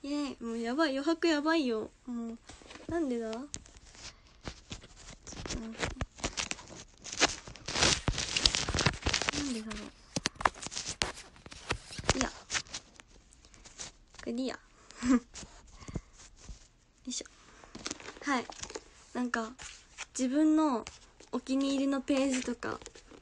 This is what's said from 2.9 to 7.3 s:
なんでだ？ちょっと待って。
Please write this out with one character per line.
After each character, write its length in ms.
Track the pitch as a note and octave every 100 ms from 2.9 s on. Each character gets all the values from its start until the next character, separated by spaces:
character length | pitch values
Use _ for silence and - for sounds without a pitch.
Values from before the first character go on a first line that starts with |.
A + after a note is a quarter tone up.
な 80 | E4
ん 100 | D4
で 120 | A#3+
だ？ 100 | A3+
ち 40 | A3+
ょ 40 |
っ 40 | C#4+ - - - - - - - - - - - - - - - - - - - -
と 60 | -
待 140 | A3+
っ 40 | A3+
て。 240 | - C4 - - - - - - - - - - - - -